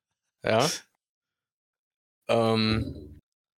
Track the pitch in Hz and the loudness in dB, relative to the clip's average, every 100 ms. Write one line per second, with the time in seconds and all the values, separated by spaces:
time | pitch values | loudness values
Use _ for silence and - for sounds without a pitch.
0 | _ _ _ _ - 110 151 - - _ | _ _ _ _ 0 2 2 -2 -14 _
1 | _ _ _ _ _ _ _ _ _ _ | _ _ _ _ _ _ _ _ _ _
2 | _ _ - 117 113 110 110 110 - - | _ _ -2 0 2 2 2 0 -4 -10
3 | - - _ _ _ | -18 -20 _ _ _